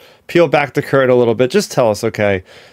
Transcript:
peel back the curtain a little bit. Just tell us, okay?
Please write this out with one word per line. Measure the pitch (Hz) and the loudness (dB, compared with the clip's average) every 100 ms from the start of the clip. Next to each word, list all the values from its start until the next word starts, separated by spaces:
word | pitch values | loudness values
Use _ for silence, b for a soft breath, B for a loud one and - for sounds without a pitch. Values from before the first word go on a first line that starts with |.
| b b - | b b -4
peel | 170 165 | 0 2
back | 147 143 | 0 -2
the | 147 | -4
curtain | - 139 131 | -2 0 2
a | |
little | 123 117 | 2 2
bit. | 110 127 | 0 0
Just | 202 196 | -2 -2
tell | - 120 | 0 0
us, | 104 | 0
okay? | 113 - 104 95 B B B | -4 -2 -2 -2 B B B